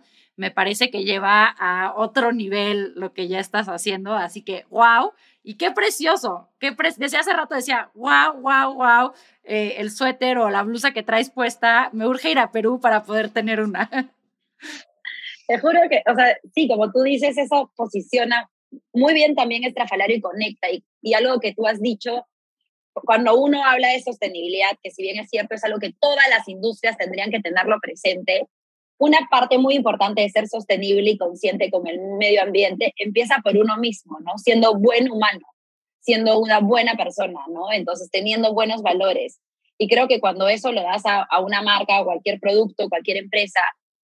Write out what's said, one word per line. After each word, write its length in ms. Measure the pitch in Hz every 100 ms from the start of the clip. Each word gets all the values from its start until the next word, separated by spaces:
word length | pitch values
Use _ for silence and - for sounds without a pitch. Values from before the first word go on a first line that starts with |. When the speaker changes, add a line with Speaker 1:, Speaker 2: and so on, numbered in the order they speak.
| _ _ _
Speaker 1:
me 160 | - 190
parece 400 | - 190 208 254
que 140 | 208
lleva 400 | 196 196 196 208 220
a 480 | - 185 180 185
otro 380 | 208 220 262 233
nivel 640 | 233 196 202 202 202 190 175
lo 160 | 185
que 160 | - 180
ya 100 | 185
estás 300 | 185 208 196
haciendo. 460 | 170 208 190 196
Así 280 | 214 180 208
que, 220 | 196 185 -
¡guau! 420 | 202 233 233 381 - _ _
Y 120 | -
qué 160 | 208 349
precioso, 800 | 359 403 - 320 381 226 175 - _
qué 140 | 277
pre-, 220 | - 320 320
desde 220 | 277 302
hace 140 | 330
rato 200 | 339 -
decía, 360 | 285 254 247 -
"Guau, 460 | 208 262 285 302 277
guau, 340 | 262 269 269
guau", 380 | 262 247 240 247 - _ _
eh, 320 | - 214 208 -
el 120 | 214
suéter 480 | 214 262 262 254 247
o 100 | 214
la 140 | 196
blusa 300 | 202 233 269
que 100 | -
traes 280 | 226 220 262
puesta, 600 | 254 233 - 233 233 254
me 140 | 220 226
urge 240 | 254 320
ir 80 | 277
a 120 | 220
Perú 300 | 226 220 247
para 240 | 240 220
poder 240 | 214 214 214
tener 320 | 226 220 214
una. 280 | 214 180 214
<laughs> 260 | 262 262 _ _ _ _ _ 311 - - _ - - - - -
Speaker 2:
Te 100 | 240
juro 220 | 302 339 339
que, 120 | 277 -
o 40 |
sea, 220 | 240 247 - 202
sí, 120 | - 277
como 240 | 214 220
tú 100 | 254
dices, 340 | 262 269 285 254
eso 340 | 277 285 269 -
posiciona 760 | 226 202 165 247 233 240 233 _ _ - _
muy 200 | 240 285
bien 220 | 311 302
también 300 | 285 240 233
Estrafalario 520 | 247 247 233 196 202 226
y 40 |
conecta. 500 | 185 202 214 214 190
Y, 120 | 185 - _
y 100 | 220
algo 280 | 220 254 247
que 120 | 214
tú 140 | 202 220
has 140 | 214
dicho, 460 | 233 214 240 240 - _ _ _ _ _ _
cuando 420 | - - 226 240 233
uno 280 | 285 285 269
habla 220 | 254 247
de 120 | 254
sostenibilidad, 800 | - 226 196 175 175 190 196 208
que 80 | 190
si 120 | 185
bien 160 | 190 214
es 100 | 214
cierto, 260 | 214 208
es 100 | 214
algo 140 | 214 214
que 140 | 208 -
todas 260 | 294 277 262
las 180 | 226 196
industrias 480 | 190 220 208 226 214
tendrían 340 | 180 185 208
que 100 | 214
tenerlo 380 | 175 208 180 208
presente, 680 | - - 196 180 185 190 - _ _ _ _ -
una 200 | 294 311 -
parte 280 | 254 254 254
muy 160 | 262
importante 480 | 277 226 202 202 208
de 60 | 208
ser 180 | 214 214
sostenible 640 | 226 208 190 196 202 208
y 80 | 208
consciente 540 | 175 175 196 185 190
con 160 | 185 175
el 100 | 175 196 196
medio 220 | 208 208
ambiente 520 | 190 196 196 180 226 -
empieza 400 | 208 208 233 269
por 140 | 208 202
uno 200 | 220 214
mismo, 440 | 240 202 - -
¿no? 180 | 165 202
Siendo 360 | 240 226 226 208
buen 320 | 226 233 254
humano, 340 | 220 214 202 - _ _ _ _ _
siendo 380 | - 220 220 220
una 220 | 220 214
buena 340 | 202 240 233
persona, 460 | 226 180 202 185 165 165
¿no? 220 | 165 196
Entonces, 380 | 214 170 180 175
teniendo 420 | 196 208 220 220
buenos 280 | 214 220 220
valores. 580 | 202 185 190 170 123 - _ _ _ -
Y 120 | 208
creo 180 | 233 254
que 140 | 226
cuando 260 | 202 180 196
eso 240 | 214 254
lo 120 | 226
das 220 | 175 202
a, 180 | 208 202
a 180 | - 175
una 220 | 190 202
marca 380 | 208 202 202 202
o 40 |
cualquier 340 | 180 170 202 196
producto, 500 | 202 208 214 - 190
cualquier 280 | 170 - 196
empresa, 460 | 196 208 196 185 175 - _ _